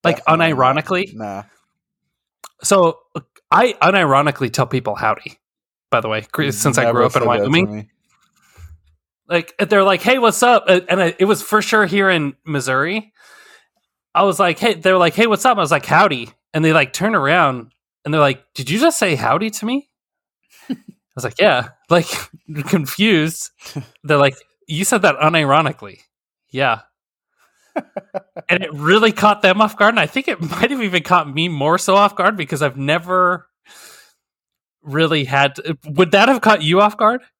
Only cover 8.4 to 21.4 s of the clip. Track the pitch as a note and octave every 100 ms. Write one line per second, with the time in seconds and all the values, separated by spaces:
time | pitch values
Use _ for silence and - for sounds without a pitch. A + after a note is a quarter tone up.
8.4 | _ _ - - _ _ _ _ _ F3
9.4 | D#3+ - F#3+ G#3 G3 F#3 - C4 A#3 -
10.4 | A#3+ A#3 - F#3 F3+ F#3 E3+ - G3 G3+
11.4 | - G#3+ G3+ A3 F#3+ G3+ G3 F3 C#3+ -
12.4 | D#3+ C#3+ B2+ C3 D#3 G#3+ G#3+ _ _ -
13.4 | _ _ _ _ _ _ _ - G3 F3+
14.4 | F#3 D#3+ A3+ E3+ F#3 F#3 E3+ F3 A#3 G#3
15.4 | B3+ A3 D3+ D3+ - D#3 G3 C3 A#2 _
16.4 | _ D#3 D#3+ D#3+ C3+ - G3+ G3+ C#3 E3
17.4 | D3 B2+ A2+ _ _ _ D3 D#3 C#3+ C#3
18.4 | _ - B2+ G3+ D#4+ D#4+ G3 C#3 A2+ D3
19.4 | A3 G#3 G#3+ C4+ - _ _ _ _ _
20.4 | _ _ - C4 - _ _ - A#2+ -